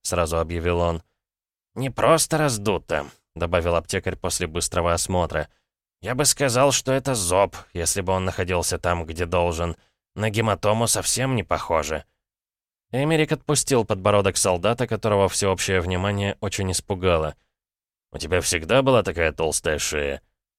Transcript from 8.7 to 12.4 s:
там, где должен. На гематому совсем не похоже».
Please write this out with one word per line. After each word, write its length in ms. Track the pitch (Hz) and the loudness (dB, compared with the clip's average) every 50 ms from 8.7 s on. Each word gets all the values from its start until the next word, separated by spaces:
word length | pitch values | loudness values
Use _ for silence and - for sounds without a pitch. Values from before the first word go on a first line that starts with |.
| 90 85 | -4 -2
там, 280 | - 87 87 85 80 | -2 0 0 -2 -2
где 180 | 80 82 82 90 | -6 -6 -6 -4
должен. 520 | 85 90 87 87 87 82 82 87 85 80 - _ _ _ _ _ _ - | 0 0 2 2 2 0 -2 -2 -4 -4 -8 _ _ _ _ _ _ -8
На 140 | - 107 110 | -4 -4 -2
гематому 580 | 101 113 113 110 98 - - 104 107 113 117 110 | 0 0 0 0 0 0 2 0 2 2 2 0
совсем 480 | - 98 87 - - 113 127 131 131 | 0 -2 -2 -2 -2 -2 -2 0 -2
не 60 | 113 90 | -2 -2
похоже». 640 | - 85 80 - - 85 80 73 76 80 76 - _ _ _ _ _ _ _ | -2 -2 -4 -2 0 0 0 0 -2 -4 -8 -8 _ _ _ _ _ _ _